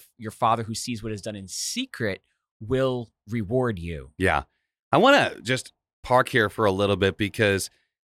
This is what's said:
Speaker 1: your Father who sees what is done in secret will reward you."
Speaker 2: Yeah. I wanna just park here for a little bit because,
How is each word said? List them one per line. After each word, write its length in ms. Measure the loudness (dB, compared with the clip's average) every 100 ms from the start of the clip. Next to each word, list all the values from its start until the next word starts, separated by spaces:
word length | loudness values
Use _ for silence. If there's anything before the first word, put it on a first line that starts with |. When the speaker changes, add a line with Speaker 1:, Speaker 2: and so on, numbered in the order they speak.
| -12 _
Speaker 1:
your 140 | -14
Father 320 | -2 0 0
who 100 | -2
sees 300 | -8 -8 -8
what 80 | -8
is 100 | -10
done 140 | -10 -12
in 120 | -12
secret 760 | -10 -8 -8 -8 -6 -6 -6 _ _ _ _
will 520 | -4 0 0 -2 -8 _ -8
reward 480 | -6 -2 -2 -2 -4
you." 360 | -8 -10 -12 -2
Speaker 2:
Yeah. 260 | 2 2 -2 _ _ _ _
I 60 | 4
wanna 420 | 6 4 2 -4
just 320 | -4 -4 -6 _ _ _
park 280 | 2 2 4
here 200 | 2 2
for 160 | 2 2
a 60 |
little 260 | 4 2 4
bit 200 | 2 0
because, 520 | -4 2 2 2 -2 -12 _ _